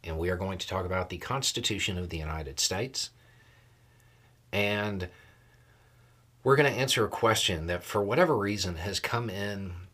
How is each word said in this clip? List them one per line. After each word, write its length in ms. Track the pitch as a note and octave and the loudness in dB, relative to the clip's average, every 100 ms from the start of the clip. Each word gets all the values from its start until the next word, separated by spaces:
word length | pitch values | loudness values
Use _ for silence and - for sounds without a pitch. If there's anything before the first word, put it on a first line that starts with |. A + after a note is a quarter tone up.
and 140 | E2+ D#2+ | -6 -2
we 100 | F2 | 0
are 80 | F2+ | 0
going 220 | F#2+ F#2 | -2 -4
to 100 | - | -4
talk 160 | F#2 | -2
about 240 | F2 F#2 F2+ | 0 -2 -2
the 80 | F2+ | -6
Constitution 800 | - C3 C3 - - G2+ G2 F2+ | -4 -2 -2 -2 -2 -2 -2 -2
of 140 | F2 | -4
the 80 | E2+ | -6
United 420 | D#2 D#2 C#2+ C#2 | -6 -6 -6 -2
States. 480 | - F#2 C3 - - - - - - - _ _ _ _ - _ _ _ _ | 0 0 -2 -4 -8 -10 -20 -20 -20 -20 _ _ _ _ -20 _ _ _ _
And 560 | G2 G2+ G#2 G#2 G2 F2+ - - - _ - _ - _ _ _ _ _ _ | 0 2 0 -2 -4 -6 -10 -20 -20 _ -20 _ -20 _ _ _ _ _ _
we're 120 | B2+ C#3 | 4 6
gonna 120 | C#3+ | 6
answer 380 | A#2 C3 - G#2 | 4 2 2 2
a 20 | |
question 600 | - A2+ A2 - E2+ D#2+ | 4 4 4 2 0 -2
that, 140 | F2 | -4
for 200 | - G#2+ | 0 0
whatever 340 | G2+ B2+ F3+ B2+ | 2 4 4 4
reason, 400 | G2+ G#2 F#2 E2 | 2 -2 -2 -4
has 240 | F#2 F#2+ | -4 -4
come 300 | - A#2 A#2+ | -2 -2 -2
in 420 | F#2+ G2+ C#3+ G2 F2 F2+ | -4 -4 -4 -8 -10 -16